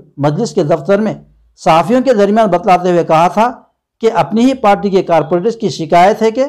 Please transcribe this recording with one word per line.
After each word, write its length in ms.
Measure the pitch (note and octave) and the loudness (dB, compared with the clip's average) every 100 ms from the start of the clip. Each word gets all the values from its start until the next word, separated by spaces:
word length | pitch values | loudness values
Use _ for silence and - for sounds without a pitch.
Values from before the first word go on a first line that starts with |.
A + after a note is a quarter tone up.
| - - | -12 -4
मजलिस 320 | C#3+ D#3 A#3 | -4 -2 -4
के 100 | G#3 D3+ | -2 -2
दफ्तर 360 | E3 D3+ G3+ | -2 0 -2
में 140 | G#3+ C#3+ - _ _ _ | -2 -8 -16 _ _ _
सहाफ़ियों 400 | F3+ D#3+ E3+ B3+ | 0 0 2 0
के 120 | B3+ G#3 | 2 2
दरमियान 320 | G3+ A3 G#3+ | 2 2 0
बतलाते 400 | F3 G3+ F3+ F3+ | 0 0 0 2
हुए 140 | E3+ D#3 | 0 2
कहा 220 | D#3+ F3+ | 2 2
था 160 | G3+ A#3+ B3 _ _ _ _ | 0 -2 -4 _ _ _ _
कि 80 | A3 E3+ | -2 0
अपनी 260 | - G#3+ | -2 0
ही 100 | B3+ C4 | 0 2
पार्टी 280 | G#3 G3 G3+ | 0 0 0
के 120 | F#3 | -2
कारपोरेटर्स 520 | - E3 D3 F3 G#3+ A3+ | 0 -2 0 -2 -2 -4
की 120 | G3 | -6
शिकायत 500 | C#3+ D#3 F3 F#3 G#3+ | -6 0 2 4 2
है 100 | A3 | -2
कि 140 | A3+ | -2